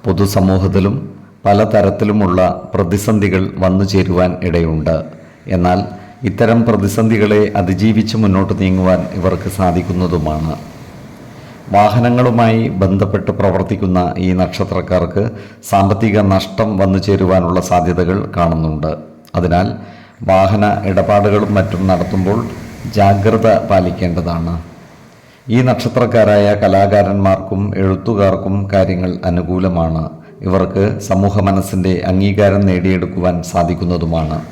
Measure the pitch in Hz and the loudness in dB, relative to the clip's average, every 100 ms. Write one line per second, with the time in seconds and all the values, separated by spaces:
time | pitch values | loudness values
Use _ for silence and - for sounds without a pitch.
0 | 113 90 98 - 95 92 92 98 98 135 | -2 0 0 2 2 2 2 0 0 -2
1 | - - - - - 101 107 110 98 - | -8 -18 -20 -6 0 2 2 2 2 0
2 | 104 104 95 92 90 - - 98 90 101 | 0 2 2 2 0 -2 -6 -4 -2 -2
3 | 113 107 98 92 95 - 92 95 95 95 | 0 0 2 0 -2 -2 0 2 2 0
4 | 92 90 90 85 92 85 82 80 76 80 | 2 2 0 0 -2 0 0 0 -2 -2
5 | - - - - - 90 90 92 - - | -6 -18 -20 -20 -4 0 2 0 -2 -12
6 | - - 107 92 113 117 117 104 98 113 | -20 -6 -6 0 2 4 2 2 0 0
7 | 110 110 104 104 107 104 92 90 110 107 | 2 2 2 2 2 0 -2 0 2 2
8 | 107 110 104 95 95 92 95 92 92 90 | 0 0 2 2 0 0 0 2 2 2
9 | - 95 90 90 101 98 92 87 87 90 | 0 -2 -2 -2 -4 -2 0 0 -2 -2
10 | 90 85 78 78 80 - - - - - | 0 0 -2 -2 -4 -6 -12 -20 -20 -20
11 | - - - - - - - 101 107 117 | -20 -20 -20 -20 -20 -20 0 2 4 4
12 | 120 120 127 117 117 113 113 95 92 95 | 2 2 2 4 2 2 0 0 0 2
13 | 98 101 98 95 98 92 92 98 98 90 | 0 -2 -4 -2 0 0 -2 -2 0 0
14 | 87 - 92 90 90 - 110 92 76 92 | 0 -2 0 0 -2 -2 -4 -4 -2 -2
15 | 85 98 117 - - - - 101 98 101 | 0 -2 -4 -6 -18 -18 -2 0 2 2
16 | 113 101 98 95 - - 110 92 95 95 | 2 2 2 0 -2 -4 -2 0 2 0
17 | 98 92 92 92 87 90 87 90 85 87 | 0 2 2 2 2 -2 0 0 0 0
18 | 87 95 - 87 82 80 80 78 78 76 | 0 -2 -4 -2 0 0 -2 -4 -6 -8
19 | - - - 90 87 87 92 - - - | -12 -20 -8 -4 0 0 -2 -6 -14 -20
20 | - - 95 95 98 104 104 104 101 95 | -20 -10 0 2 2 2 0 0 0 0
21 | 92 104 101 101 101 101 87 90 95 90 | 2 2 2 0 2 0 0 -2 0 0
22 | 90 98 92 110 117 - - - - 110 | 0 -2 -2 -2 -4 -10 -16 -14 -6 2
23 | 98 101 107 113 110 101 - 95 90 85 | 2 4 2 2 2 2 2 0 0 -2
24 | 90 85 82 85 82 85 - - - - | -2 -2 -4 -4 -4 -6 -10 -20 -20 -20
25 | - - - - - 117 127 120 113 123 | -20 -20 -20 -18 -2 2 2 0 -2 0
26 | 117 117 98 104 101 104 101 98 98 104 | 0 2 4 4 2 2 2 4 4 2
27 | 98 98 95 95 95 95 101 98 95 95 | 2 2 2 0 -2 -4 -4 -2 -2 0
28 | - 104 98 92 98 101 98 98 92 90 | -2 0 2 0 -2 -4 0 0 0 0
29 | 92 90 90 87 85 92 95 85 82 80 | -4 -4 -2 -2 -2 -2 0 0 -2 -2
30 | 80 - - - 98 92 90 98 101 101 | -6 -10 -20 -8 -2 0 0 0 0 -2
31 | - 95 101 101 98 95 95 95 90 90 | -2 0 2 2 0 0 -2 -2 0 0
32 | 90 95 101 98 101 98 101 92 92 92 | 0 0 0 2 2 4 2 2 0 0
33 | 90 - 90 85 80 92 85 85 87 87 | -2 -2 -2 -2 -4 -2 -2 -2 -2 -2
34 | 80 82 78 80 - | -2 -2 -4 -6 -8